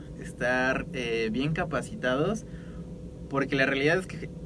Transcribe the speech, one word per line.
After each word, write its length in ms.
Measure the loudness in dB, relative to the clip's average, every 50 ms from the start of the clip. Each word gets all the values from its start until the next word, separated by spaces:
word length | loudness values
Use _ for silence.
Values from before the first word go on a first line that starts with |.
| -2 -10 -10 -10
estar, 640 | -10 -10 -6 -2 0 2 4 4 4 4 2 0 -2 -4 -4
eh, 360 | -2 0 0 2 2 2 2
bien 200 | 2 2 2 2 2
capacitados, 920 | 0 0 0 0 -2 -2 -2 -6 -2 2 2 4 4 4 2 2 -2 -4 -8 -10 -10 -10 -10 -10 -10 -10 -10 -10 -10 -10 -12 -10 -10 -8 -2
porque 260 | 0 0 2 2 4
la 100 | 4 4
realidad 320 | 4 4 4 4 4 4 4
es 80 | 2
que 220 | -2 -8 -8 -8 -8 -8 -10 -4